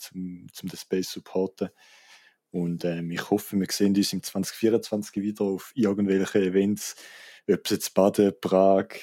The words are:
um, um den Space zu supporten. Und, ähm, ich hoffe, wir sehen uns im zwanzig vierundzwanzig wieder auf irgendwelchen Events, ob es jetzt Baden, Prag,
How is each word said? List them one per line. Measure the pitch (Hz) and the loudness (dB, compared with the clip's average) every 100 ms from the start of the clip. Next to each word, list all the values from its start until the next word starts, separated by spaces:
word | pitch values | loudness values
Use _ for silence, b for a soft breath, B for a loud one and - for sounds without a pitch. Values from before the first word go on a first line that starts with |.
| - | -10
um, | 92 92 90 104 - | -10 -10 -10 -16 -14
um | 95 | -12
den | 80 | -12
Space | - 92 92 | -4 -4 -4
zu | - | -8
supporten. | - 95 95 - 95 - b b b b b b _ | -8 -4 -4 -4 -8 -10 b b b b b b _
Und, | 90 87 85 | -6 -4 -4
ähm, | 87 85 85 | -4 -4 -6
ich | 85 - | -8 -2
hoffe, | 104 - 101 | -4 -2 -2
wir | 90 | -2
sehen | - 101 101 | 0 2 2
uns | 95 | 0
im | 95 | -2
zwanzig | - 98 92 - | -6 -6 -6 -2
vierundzwanzig | 113 113 - 107 104 104 | 2 2 0 -6 -6 -6
wieder | 101 107 | -4 -2
auf | 101 95 - | -2 -4 -6
irgendwelchen | - 104 101 101 95 95 104 | -2 0 2 2 2 2 2
Events, | 95 95 98 104 - - B B B B B | 2 2 2 0 -6 -14 B B B B B
ob | 90 | 0
es | - | 0
jetzt | 104 - | -2 -2
Baden, | - 98 101 101 95 | 4 4 6 4 2
Prag, | 92 92 98 98 101 - | 0 4 6 6 2 -6